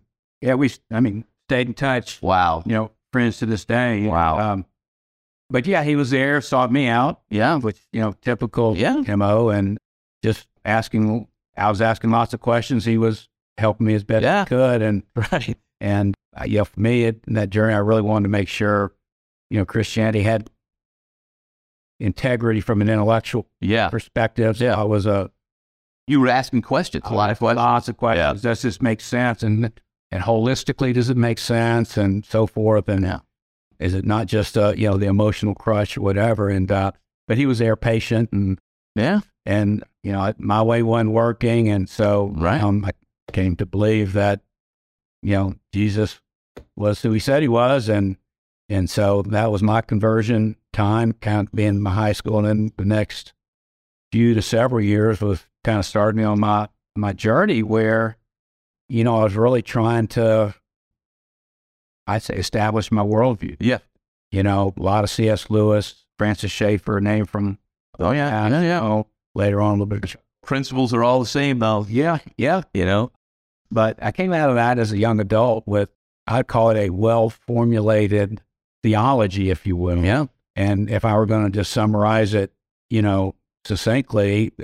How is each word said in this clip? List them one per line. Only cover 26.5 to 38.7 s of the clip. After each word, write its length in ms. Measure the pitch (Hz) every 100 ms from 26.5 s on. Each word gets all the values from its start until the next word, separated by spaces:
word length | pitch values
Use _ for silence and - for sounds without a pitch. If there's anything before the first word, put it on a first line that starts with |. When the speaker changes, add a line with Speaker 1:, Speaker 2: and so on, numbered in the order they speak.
| 123
Speaker 2:
questions, 400 | - 135 180 - -
a 80 |
lot 160 | 107 104
of 80 | 104
questions. 180 | 113 120
Speaker 1:
Lots 300 | 120 120 -
of 80 | 113
questions. 460 | 117 85 73 101
Speaker 2:
Yeah. 60 | 120
Speaker 1:
Does 100 | 113
this 200 | 123 -
make 200 | 120 110
sense? 420 | - 123 123 110
And, 280 | 110 107 117 - _ _ _
and 120 | 92
holistically, 680 | 104 113 117 127 - - 131
does 160 | 123 120
it 80 | 123
make 200 | 117 117
sense? 600 | - 117 117 117 113 -
And 280 | 98 98 -
so 220 | 110 110
forth. 400 | - 107 107 98
And 140 | 98
Speaker 2:
Yeah. 160 | 92 87 - _ _ _ _ -
Speaker 1:
is 140 | 90
it 120 | 95 101
not 200 | 107 104
just, 300 | 107 101 117
uh, 160 | 104 98
you 140 | 107
know, 80 | 98
the 80 | 101
emotional 460 | 98 107 101 107 101
crush 420 | - 104 101 -
or 40 |
whatever? 480 | 98 98 113 107 101
And, 220 | 98 92
uh, 220 | 98 98 - _ _ -
but 100 | 117
he 80 | 139
was 140 | 117
there 160 | 113 110
patient 560 | 117 113 - 113 117
and, 280 | 101 98 95 _